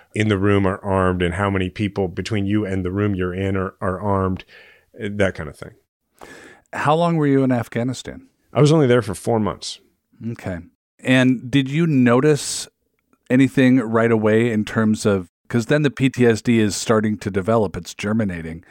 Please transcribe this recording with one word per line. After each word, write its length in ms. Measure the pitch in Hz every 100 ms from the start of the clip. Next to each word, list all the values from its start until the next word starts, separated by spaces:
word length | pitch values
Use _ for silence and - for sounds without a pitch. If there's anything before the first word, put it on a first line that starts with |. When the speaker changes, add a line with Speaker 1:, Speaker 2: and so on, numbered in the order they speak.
| _
Speaker 1:
in 140 | 104 107
the 100 | 98
room 280 | 101 101 95
are 160 | 98
armed 380 | 101 95 92 90
and 140 | 90
how 160 | 87 101
many 180 | 98 92
people 400 | - 101 101 92
between 380 | 85 92 107 98
you 180 | 107
and 220 | 98 95 90
the 40 |
room 240 | 98 104
you're 200 | 95 90
in 200 | 90 98
are, 200 | 98 95 -
are 180 | 98 92
armed, 460 | 101 98 95 92 - - - _ _
that 420 | - 107 101 95
kind 140 | - 78
of 80 | -
thing. 140 | - - _ _ _ _ - - - - _
Speaker 2:
How 200 | - 139
long 220 | 160 170 165
were 120 | 147
you 140 | 139
in 100 | 131
Afghanistan? 720 | 123 110 117 123 120 - - - _ _
Speaker 1:
I 80 | -
was 120 | 143
only 160 | 160 131
there 120 | 123
for 140 | 107
four 240 | 90 - 117
months. 400 | 101 - - - _ _ _ - 113
Speaker 2:
Okay. 260 | 113 107 87 87 _ _ _
And 520 | - 131 127 120 123
did 200 | 139 131
you 160 | 147 170
notice 800 | 139 123 120 151 147 - - - _ _ _ _ _ -
anything 480 | 127 131 - 127 131
right 320 | 110 113 117
away 400 | 113 107 110 120
in 140 | 107
terms 420 | 104 120 110 107 110
of, 240 | 98 87 _ -
'cause 180 | 117 110
then 160 | 147
the 80 | 147
P 200 | - 135
T 160 | 123 120
S 160 | 110
D 160 | - 117
is 180 | 107 -
starting 400 | - 110 107 104
to 120 | 104
develop, 460 | 95 92 113 98 90
it's 180 | 85
germinating. 720 | - 101 113 104 87 80 82 -